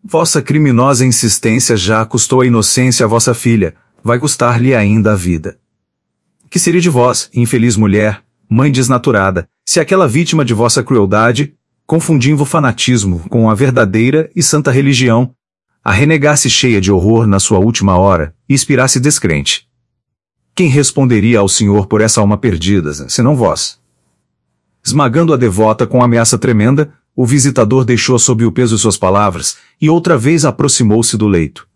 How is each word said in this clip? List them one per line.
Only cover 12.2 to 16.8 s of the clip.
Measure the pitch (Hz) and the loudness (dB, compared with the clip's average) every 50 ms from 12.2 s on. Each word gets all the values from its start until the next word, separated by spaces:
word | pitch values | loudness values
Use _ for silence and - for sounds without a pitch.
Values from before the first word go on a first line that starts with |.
| 117 135 151 139 147 | 2 2 0 0 -2
o | |
fanatismo | 139 - 165 147 127 117 - - - 127 117 101 98 90 85 80 - | -2 -2 -2 0 0 -2 -2 -2 0 0 0 0 -2 -4 -4 -6 -4
com | - 117 113 110 | -2 0 2 2
a | 110 | 2
verdadeira | 101 135 135 123 131 117 95 95 110 117 123 139 156 160 156 _ | 2 0 0 2 0 0 0 0 0 0 0 0 -2 -4 -4 _
e | - 160 | -4 -2
santa | - - 147 143 151 127 | 0 0 0 0 0 0
religião, | 131 139 139 139 123 131 123 113 117 127 127 - _ _ _ _ _ _ _ _ _ _ | 2 2 2 0 2 2 2 2 2 0 -2 -6 _ _ _ _ _ _ _ _ _ _
a | - 98 | -2 0
renegasse | 95 127 147 160 151 139 147 151 143 - 143 | 0 2 2 2 2 2 0 0 0 0 -2
cheia | - - - 127 113 101 | -2 0 0 2 0 2